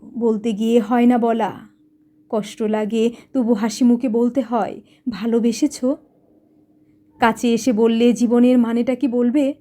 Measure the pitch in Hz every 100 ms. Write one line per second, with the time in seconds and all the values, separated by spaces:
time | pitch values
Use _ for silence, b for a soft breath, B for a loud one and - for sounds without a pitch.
0 | - - 233 220 226 202 226 233 214 240
1 | 240 247 233 226 196 - - _ _ _
2 | _ _ - 220 208 - 214 214 214 226
3 | 233 233 B 269 226 233 226 - 240 240
4 | 262 226 240 254 220 233 196 - - b
5 | - 190 226 226 233 233 294 - 254 302
6 | _ _ _ _ _ _ _ _ _ _
7 | _ - 233 220 240 233 247 214 226 226
8 | 240 240 240 240 247 254 226 233 240 254
9 | 277 240 240 277 269 294